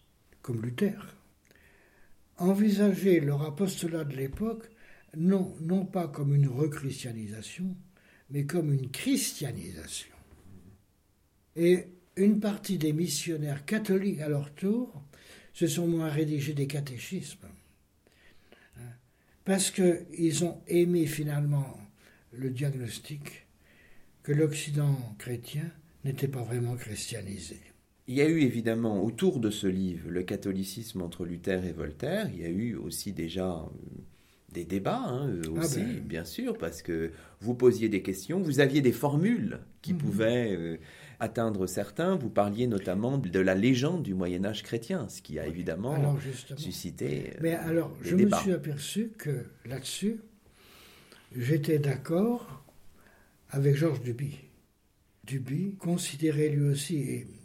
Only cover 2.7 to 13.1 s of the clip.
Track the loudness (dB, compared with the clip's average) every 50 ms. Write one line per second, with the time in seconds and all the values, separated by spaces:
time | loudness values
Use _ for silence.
2.7 | 6 6 6 4 4 4 6 6 6 6 6 4 2 0 0 -2 -2 0 0 0
3.7 | 0 -2 -4 -4 -2 -2 -4 -4 -4 -4 -4 -6 -4 -2 -2 -2 -2 -4 -8 -14
4.7 | -20 _ -20 -20 -20 -20 -20 _ -4 2 4 4 4 4 2 0 -4 -6 -2 0
5.7 | 0 0 0 0 -2 -2 -2 -2 -4 -2 0 4 6 6 6 4 4 2 0 0
6.7 | 0 -4 -6 -6 -6 -6 -8 -8 -8 -8 -8 -8 -10 -12 -12 -12 -10 -6 -6 -6
7.7 | -6 -8 -12 -18 _ _ _ _ _ _ _ -6 -4 -2 -2 0 0 0 2 4
8.7 | 2 2 2 -2 -6 -4 0 2 2 2 2 -2 -4 -6 -6 -6 -6 -8 -10 -10
9.7 | -12 -12 -12 -12 -12 -12 -12 -14 -18 -20 -20 -20 -20 -20 -20 -20 -20 -20 -20 -20
10.7 | -20 -20 _ _ _ _ _ _ _ _ _ _ _ _ _ _ _ 2 6 6
11.7 | 6 6 4 -2 -14 -20 _ _ _ 4 4 6 6 4 2 0 -2 -2 -2 -2
12.7 | -2 0 2 2 2 2 0 0